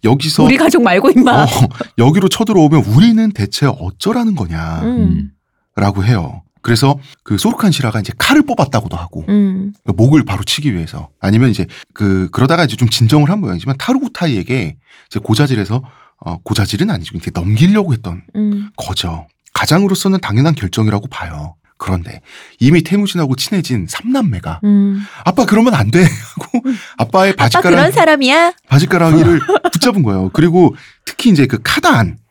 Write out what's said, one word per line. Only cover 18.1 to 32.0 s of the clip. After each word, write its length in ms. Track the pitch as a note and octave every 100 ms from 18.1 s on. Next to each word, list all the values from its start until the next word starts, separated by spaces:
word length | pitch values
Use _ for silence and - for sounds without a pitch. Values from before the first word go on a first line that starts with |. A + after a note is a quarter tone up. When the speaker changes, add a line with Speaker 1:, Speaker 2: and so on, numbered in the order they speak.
| F2 - G3+
Speaker 2:
음. 340 | G#3 G3+ G#3 -
Speaker 1:
거죠. 480 | - F#2+ F2 D#2+ D#2 _ _
가장으로서는 680 | - - E3 G3 F#3+ G3 F#3+
당연한 320 | - G#2+ D3+
결정이라고 540 | D3+ F#2 - G#2+ G2+ A#2
봐요. 480 | - E2+ D2+ D2 - _ _
그런데 420 | - F#2 E2+ - _ - - _
이미 240 | B2 E3+
태무진하고 520 | E3 G3+ G3 F3+ C#3+ B2+
친해진 500 | - G3 - A#2+ E2
삼남매가 720 | - A3+ C4+ G#3 F#2+ D#2+ E2
Speaker 2:
음. 380 | G#3 G3+ G3+ G3 G3+ - F#3+
Speaker 1:
"아빠 200 | F#3+ A#3+
그러면 280 | A3+ A#3+
안 160 | F#3+ G#2
돼." 140 | E3 F#3
<laughs> 320 | - - -
하고 240 | - A#3+ C4
Speaker 2:
음. 100 | A3+ - -
Speaker 1:
아빠의 340 | A2+ - G3
Speaker 2:
"아빠 140 | - -
Speaker 1:
바지가랑-, 260 | F4 F3+
Speaker 2:
그런 200 | C4+ D#4
사람이야?" 600 | G4+ E4 D4 C4 D4+ E4+ - _
Speaker 1:
바지가랑이를 720 | C#3 F3 F3+ E3 D#3 D#3+ E3 B2+ A3
Speaker 2:
<laughs> 160 | F4
Speaker 1:
붙잡은 300 | E3 B3+ G3+
거예요. 260 | A#2 F#2+ F#2+
그리고 440 | - E3+ F3 D#3 - - _ -
특히 260 | - A#3+
이제 160 | D#3+ B2+
그 100 | A2
카단 560 | - - F4+ A3+